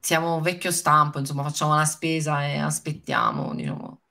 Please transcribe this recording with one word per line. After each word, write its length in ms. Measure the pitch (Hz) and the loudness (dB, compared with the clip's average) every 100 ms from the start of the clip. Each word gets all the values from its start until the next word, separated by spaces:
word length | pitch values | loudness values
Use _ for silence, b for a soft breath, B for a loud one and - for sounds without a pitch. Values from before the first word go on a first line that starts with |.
siamo 400 | - 165 170 165 | 2 0 2 0
vecchio 300 | 156 180 185 | 0 -2 -2
stampo, 460 | 175 - 151 147 147 | -2 4 4 4 0
insomma, 240 | 139 143 | -4 -4
facciamo 300 | 143 147 151 151 | -4 -2 2 4
la 80 | |
spesa 600 | 151 - 165 160 151 147 | 2 0 -2 0 0 0
e 140 | 143 143 | 0 -2
aspettiamo, 960 | 151 151 - 147 - - 57 - - | -2 -2 -6 -8 -2 2 2 0 -4
diciamo. 460 | - - - - - _ | -4 -6 -6 -10 -16 _